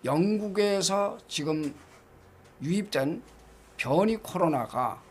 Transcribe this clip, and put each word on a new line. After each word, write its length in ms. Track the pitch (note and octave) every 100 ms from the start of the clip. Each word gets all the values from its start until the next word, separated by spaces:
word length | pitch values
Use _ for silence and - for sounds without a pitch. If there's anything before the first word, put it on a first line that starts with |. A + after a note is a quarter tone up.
영국에서 1120 | B2+ D3 F#3+ G#3+ G#3 G3 G#3 G3 F3+ G3 G3+ A3+ -
지금 480 | - D3+ D#3 D3+ C#3+ - - - - - - - -
유입된 580 | C#3 F#3+ G#3 C#3+ C3+ G3 - - - - - -
변이 400 | B2 D3 G#3+ A3
코로나가 840 | - - E3+ C#3 A2 A#2+ B2 - -